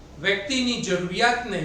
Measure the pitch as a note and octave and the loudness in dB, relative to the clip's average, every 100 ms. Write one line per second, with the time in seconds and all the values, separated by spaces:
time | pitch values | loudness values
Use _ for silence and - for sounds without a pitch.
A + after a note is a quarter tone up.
0 | - - F3+ G3 - C4 B3 A3+ F#3 F3+ | -20 -4 -2 0 0 0 0 0 0 -2
1 | F3 G3 A#3+ A#3+ A3+ F3+ | -2 2 2 2 -2 -4